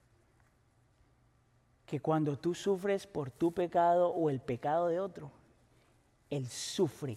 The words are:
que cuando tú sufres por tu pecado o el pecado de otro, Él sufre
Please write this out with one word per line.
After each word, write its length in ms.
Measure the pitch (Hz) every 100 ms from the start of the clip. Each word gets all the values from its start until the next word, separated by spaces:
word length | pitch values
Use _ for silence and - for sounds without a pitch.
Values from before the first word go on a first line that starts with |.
| _ _ _ _ _ _ _ _ _ _ _ _ _ _ _ _ _ _ -
que 140 | 147
cuando 360 | 160 156 151 139
tú 180 | 170
sufres 520 | 175 - 190 202 196 -
por 240 | - 131
tu 220 | - 170
pecado 580 | 170 175 175 170 175 175
o 180 | 175 156
el 120 | 135
pecado 480 | - 120 143 160 175
de 120 | 165
otro, 300 | 196 170 147 - _ _ _ _ _ _ _ _ -
Él 180 | 143 123
sufre 680 | - - - 180 - 139